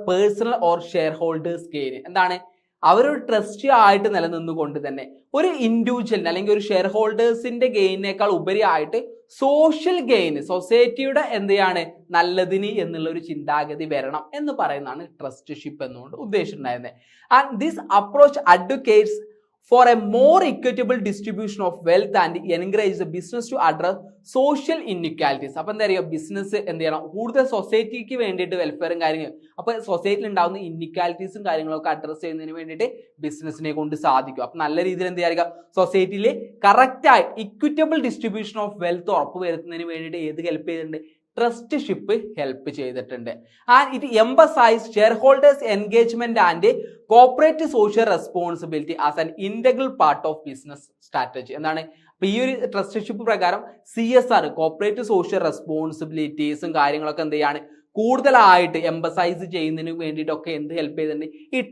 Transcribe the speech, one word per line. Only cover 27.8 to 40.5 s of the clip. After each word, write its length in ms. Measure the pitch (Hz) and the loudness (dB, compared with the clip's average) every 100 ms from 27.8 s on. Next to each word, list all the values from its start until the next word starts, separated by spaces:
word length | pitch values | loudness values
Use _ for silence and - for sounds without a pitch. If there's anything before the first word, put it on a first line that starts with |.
| 226 240 214 254 | -2 -6 -8 -4
വേണ്ടിയിട്ട് 340 | 214 185 175 180 | -4 -2 -4 -4
വെൽഫെയറും 360 | 156 147 165 170 | -4 -4 -6 -2
കാര്യങ്ങളും, 320 | 165 160 143 - _ - | -2 -2 -8 -14 _ -10
അപ്പൊ 140 | 226 226 220 | -6 -6 -4
സൊസൈറ്റിയിൽ 380 | 175 190 202 214 | -2 -2 -2 -2
ഉണ്ടാവുന്ന 320 | 190 175 196 180 | 0 0 -2 -10
ഇന്നിക്വാലിറ്റീസും 760 | 165 165 180 175 175 190 208 196 | -10 -8 -4 -4 -4 -10 -8 -4
കാര്യങ്ങളൊക്കെ 420 | 160 156 156 160 | -2 -2 -4 -4
അഡ്രസ് 260 | 156 156 156 | -4 -6 -10
ചെയ്യുന്നതിന് 320 | 170 160 156 165 | -10 -10 -10 -12
വേണ്ടിയിട്ട് 300 | 160 165 240 - - _ 151 | -12 -6 -6 -6 -20 _ -10
ബിസിനസിനെ 460 | 147 160 151 156 151 | -8 -12 -8 -6 -4
കൊണ്ട് 140 | 151 151 156 | -4 -2 0
സാധിക്കും. 380 | - - 127 123 | 2 0 -6 -10
അപ്പൊ 120 | 170 | -6
നല്ല 220 | 151 156 185 | -4 -2 -2
രീതിയിൽ 220 | 180 185 | -2 -4
എന്ത് 100 | 175 | -2
ചെയ്യുക, 220 | 170 165 170 - - - | -2 0 -4 -6 -6 0
സൊസൈറ്റിയിൽ 460 | 180 190 185 196 220 - - - 202 | 2 2 0 0 0 -2 -8 0 4
കറക്റ്റ് 440 | 214 262 - 302 240 | 6 4 4 6 6
ആയി 100 | 170 - | 4 -4
equitable 580 | 208 - 302 302 311 320 247 | -12 -4 -4 0 0 0 -4
distribution 500 | - 226 208 208 220 208 | -6 -8 -8 -10 -8 -8
of 60 | - 175 | -4 -4
wealth 220 | 175 180 180 | -4 -2 -2
ഉറപ്പുവരുത്തുന്നതിന് 720 | 143 180 180 165 170 165 170 | -2 -4 -4 -6 -8 -10 -10
വേണ്ടിയിട്ട് 260 | 160 160 170 156 | -10 -10 -8 -8
ഏത് 120 | 151 170 | -6 -6